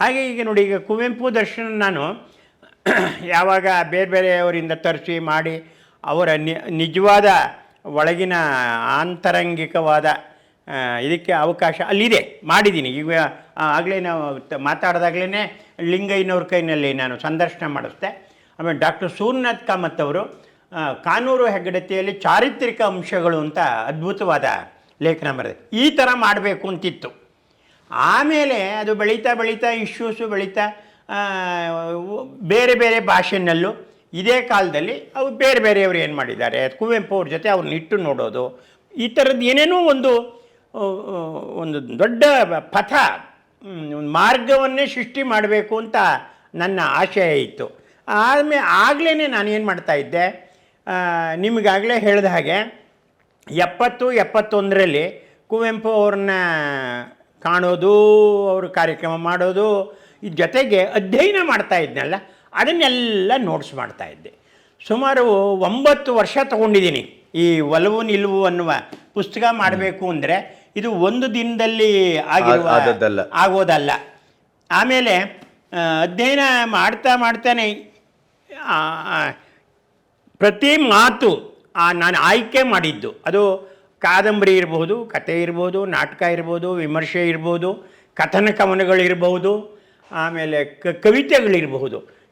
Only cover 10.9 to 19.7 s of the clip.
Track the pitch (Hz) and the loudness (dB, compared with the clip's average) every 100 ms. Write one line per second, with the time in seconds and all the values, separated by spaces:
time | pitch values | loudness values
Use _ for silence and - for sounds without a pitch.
10.9 | 120 139 170 175 165 160 170 165 156 170 | -2 -2 -4 -2 0 0 0 -2 -2 -2
11.9 | 202 233 180 - - 156 185 208 165 131 | 0 2 0 -2 -8 0 2 4 0 -2
12.9 | 135 156 165 147 - - - 156 151 175 | -6 -2 0 0 -4 -14 -4 0 0 -2
13.9 | 190 180 165 147 131 - 139 143 156 180 | -4 -4 -4 -6 -8 -10 -6 -4 -2 0
14.9 | 170 175 175 185 208 196 - _ - 170 | 0 0 -2 -4 -4 -6 -10 _ -8 -2
15.9 | 185 196 196 185 180 180 180 165 151 139 | -2 -2 -2 0 -2 0 -2 0 -2 -2
16.9 | 135 127 120 156 160 170 - 156 139 - | -2 -4 -6 -4 -2 -2 -4 -8 -6 -10
17.9 | - 190 - - _ _ - 165 147 160 | -10 -10 -10 -20 _ _ -8 -6 -2 -2
18.9 | 165 180 - 214 254 240 226 - | -2 -8 -4 -4 -2 -4 -4 -4